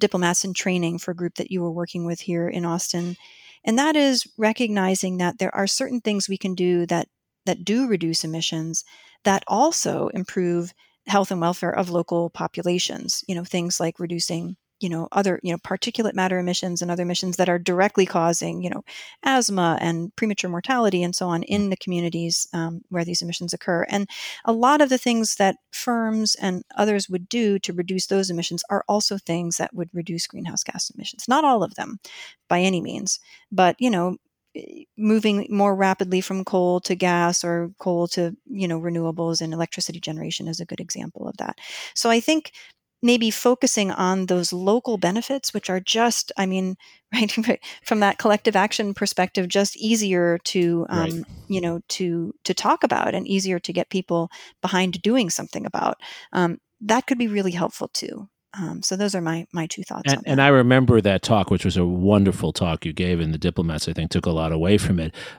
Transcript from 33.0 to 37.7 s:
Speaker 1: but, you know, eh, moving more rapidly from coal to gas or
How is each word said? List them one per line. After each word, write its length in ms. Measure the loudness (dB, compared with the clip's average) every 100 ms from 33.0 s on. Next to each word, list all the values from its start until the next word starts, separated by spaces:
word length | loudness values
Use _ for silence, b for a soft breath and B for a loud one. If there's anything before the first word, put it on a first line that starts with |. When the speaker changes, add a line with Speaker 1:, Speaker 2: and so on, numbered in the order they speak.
| -6 -6 b b b
Speaker 1:
but, 240 | 4 4 4
you 120 | 0
know, 260 | 2 0 -4 _ _ _ -16
eh, 280 | -16 -20 -20 -2
moving 500 | 2 4 4 0 0
more 260 | 2 2 4
rapidly 460 | 2 2 0 0
from 200 | -2 -6
coal 380 | 0 2 2 2
to 140 | 0
gas 500 | 0 2 4 2 2
or 260 | -2 -2 -4